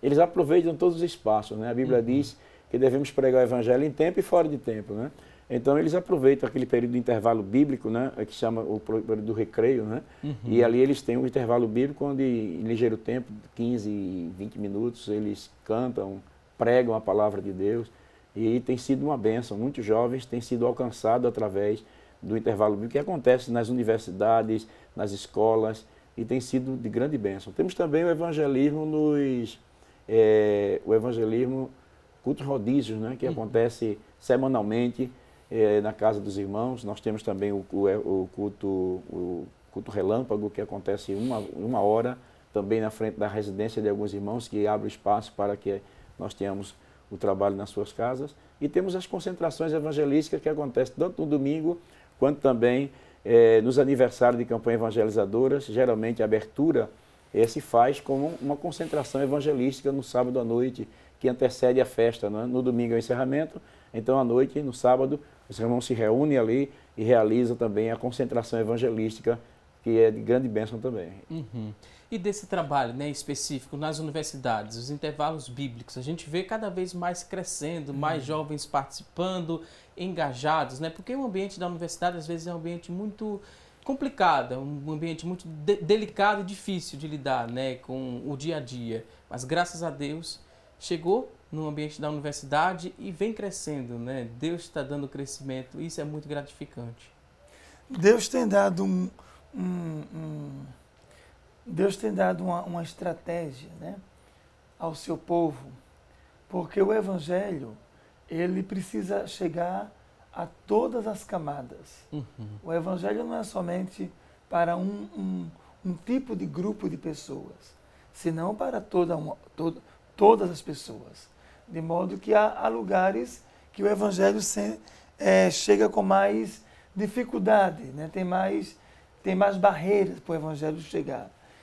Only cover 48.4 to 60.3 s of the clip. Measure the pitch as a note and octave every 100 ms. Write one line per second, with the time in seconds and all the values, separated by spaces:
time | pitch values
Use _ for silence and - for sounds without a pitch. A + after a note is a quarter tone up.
48.4 | _ - C#3+ F3+ F#3+ F#3 F3+ F#3+ F#3 F3+
49.4 | E3 D#3 D#3+ D#3 D3+ D3 C#3+ D3 D3+ D3+
50.4 | D3+ D3+ D3 A#2+ C3 - F3 F3+ D#3 D3
51.4 | C#3 D#3 D#3 E3+ - - - - C3 C#3+
52.4 | C#3+ A#2+ A#2+ B2+ C#3 - - - - A#2
53.4 | A2+ A2+ A2+ C3 C3+ C3+ B2+ - B2 A#2+
54.4 | A#2 A#2 A2+ A#2 A2+ A2 A2 G#2+ G2 A2
55.4 | C3 C#3+ C3+ A2 B2 A2 A2+ A2+ G#2+ A2
56.4 | - - D3+ C3+ G#2+ - - _ _ G2+
57.4 | A2+ D#3+ - A#2 B2 D3 - C3+ D3 E3+
58.4 | C#3 D3 F3 D3+ D#3+ D3+ C3 C3+ C#3 D3
59.4 | C#3+ C#3 B2+ C3 C#3 C#3 B2 B2 B2